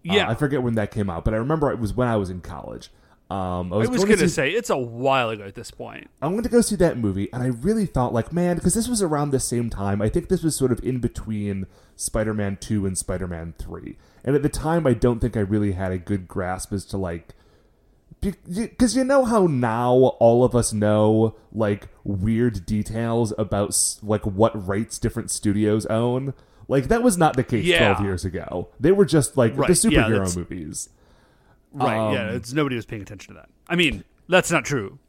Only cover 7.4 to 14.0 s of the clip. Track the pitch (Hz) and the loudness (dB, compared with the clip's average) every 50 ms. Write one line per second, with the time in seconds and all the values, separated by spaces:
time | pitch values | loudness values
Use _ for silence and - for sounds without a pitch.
7.4 | 123 131 123 113 127 190 220 226 202 - - 135 123 120 110 117 110 - 160 170 | -2 -2 -2 -2 -2 -2 0 0 -2 -2 0 -2 -2 0 0 -2 -2 -2 -2 -2
8.4 | 175 175 175 160 - 185 - 226 220 247 247 208 196 160 151 143 147 147 135 127 | 0 0 -2 0 0 0 0 0 -2 -2 -2 -2 0 0 0 -2 0 0 0 -2
9.4 | - - 120 120 120 113 - 98 98 101 98 104 104 107 - 175 - - 190 175 | -2 -2 -4 -2 -2 -4 -4 -4 -2 -2 0 0 0 0 0 -2 -2 -2 -4 0
10.4 | 156 160 135 - 135 127 120 - - - 131 127 120 120 - - - 110 107 104 | 0 -2 0 0 0 0 0 0 -2 -4 -4 -2 -4 -4 -6 -6 -8 -6 -6 -4
11.4 | 104 101 98 95 95 - _ - _ _ _ - - - - 113 107 110 107 107 | -4 -4 -4 -6 -8 -10 _ -20 _ _ _ -10 -10 -4 -2 -2 -2 -2 -2 -2
12.4 | 101 98 98 - - - 113 104 95 98 92 - - - 92 90 92 87 87 82 | -2 -4 -4 -8 -6 -4 -2 -2 -2 -2 -4 -6 -6 -6 -6 -6 -6 -8 -8 -10
13.4 | 82 85 80 - - 90 87 87 - - - - | -10 -14 -12 -12 -12 -12 -12 -14 -14 -16 -16 -18